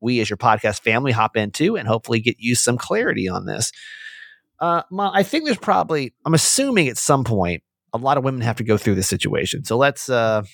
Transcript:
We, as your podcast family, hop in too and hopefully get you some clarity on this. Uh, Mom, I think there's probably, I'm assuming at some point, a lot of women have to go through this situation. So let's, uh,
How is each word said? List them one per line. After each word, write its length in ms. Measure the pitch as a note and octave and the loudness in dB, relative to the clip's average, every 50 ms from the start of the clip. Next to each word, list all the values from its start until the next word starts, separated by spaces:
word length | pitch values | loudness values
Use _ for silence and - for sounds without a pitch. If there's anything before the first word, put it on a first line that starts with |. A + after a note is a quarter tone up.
We, 200 | - A#2+ B2 A#2 | -4 -2 0 0
as 100 | G#2+ G2+ | 0 -2
your 80 | G#2 - | -2 0
podcast 420 | - A#2 A2 G#2+ - G#2+ G#2 - | 2 2 2 4 2 0 -2 -2
family, 320 | - A2+ A2 A#2+ C#3 C#3 A#2 | 0 0 0 2 2 0 0
hop 240 | A2 A2 A2 - | 2 0 0 0
in 140 | A2+ G#2+ G#2 | 0 -2 -2
too 260 | - - D3+ G3 A#3 | -2 0 0 0 0
and 100 | F#3+ A#2 | -2 -2
hopefully 340 | A2 A2 A2+ - - A#2 A#2 | 0 -2 -2 0 0 -2 0
get 160 | A2+ A#2 - - | 0 0 -2 -2
you 160 | A2+ A#2+ B2 | 0 0 0
some 240 | A#2 - B2 A#2+ A#2+ | 2 2 0 0 0
clarity 500 | - - F#3 G#3+ B3 - D3 G#2+ G2 F#2 | -2 -2 -2 -2 0 0 -2 -2 -2 -4
on 160 | F2 F#2 F#2 | -4 -4 -6
this. 260 | F#2+ G2+ - - - - - - - - - - - - - - - - _ _ _ _ - | -6 -6 -4 -4 -6 -6 -10 -18 -18 -18 -18 -18 -18 -20 -20 -20 -20 -20 _ _ _ _ -6
Uh, 200 | D#3 E3+ E3+ E3+ - - | -2 0 0 0 -2 -4
Mom, 200 | F3+ G3 G3+ G3 F#3+ | -6 -4 -2 0 2
I 80 | G3 F#3+ | 0 0
think 200 | - - D#4+ D#4 | 0 0 -4 -2
there's 140 | D4+ A3+ - | -2 -2 -2
probably, 560 | - - G3 F#3+ E3+ - D#3+ D3+ C3+ A#2+ - _ - | 0 0 2 2 2 0 0 -2 -2 -4 -8 _ -2
I'm 80 | D3+ E3 | 2 2
assuming 560 | D#3 - - - - C#4 C#4 B3 G3+ D#3+ B2+ | 4 4 4 2 2 0 2 2 2 2 2
at 80 | A2+ | 0
some 260 | - - - D3 C3+ B2 | -2 0 2 2 2 2
point, 400 | A#2+ A2+ G2+ F2+ F2 F2 D#2 _ _ _ _ _ _ - | 2 0 2 2 0 0 -4 _ _ _ _ _ _ -8
a 60 | A2+ | -4
lot 180 | B2 C3+ C#3+ | 0 0 0
of 80 | C#3 B2+ | 0 0
women 160 | C3+ C3 B2+ | -2 -2 -2
have 160 | A2+ A#2 A2 | -2 -2 -2
to 80 | - A#2 | -2 0
go 140 | G#2+ G#2+ G#2 | 2 2 2
through 160 | - A2+ G2 | 4 2 2
this 140 | F#2 F#2 - | 2 2 0
situation. 580 | F#2+ F2 - G2+ G2 - - - - - - | -2 -2 -2 -2 -2 -2 -2 -4 -4 -6 -4
So 100 | - A2 | -2 0
let's, 320 | A#2+ C#3 C#3+ C#3 - - - | 2 2 2 0 -2 -4 -2
uh, 340 | B2+ A#2+ A2+ A2 A2 G#2+ G2+ G2+ | 0 2 2 2 2 0 -2 -6